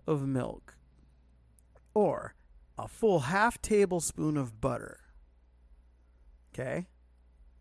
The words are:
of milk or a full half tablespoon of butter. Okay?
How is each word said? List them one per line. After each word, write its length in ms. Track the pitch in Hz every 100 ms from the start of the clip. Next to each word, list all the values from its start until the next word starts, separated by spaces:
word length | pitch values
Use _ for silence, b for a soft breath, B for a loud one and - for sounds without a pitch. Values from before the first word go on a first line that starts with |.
| -
of 180 | 151 135
milk 500 | 131 120 - - - _ _ - _ _ _ _ _ _ - _ 214
or 400 | 190 - - - _ - - -
a 100 | 110
full 340 | - 226 175
half 400 | 127 190 226 -
tablespoon 760 | - 214 196 180 - - 156 151
of 240 | 123 110
butter. 380 | 131 120 104 - - - - _ _ _ - - _ _ _ _ - - _
Okay? 340 | - 127 147 180 _ _ _ - _ - -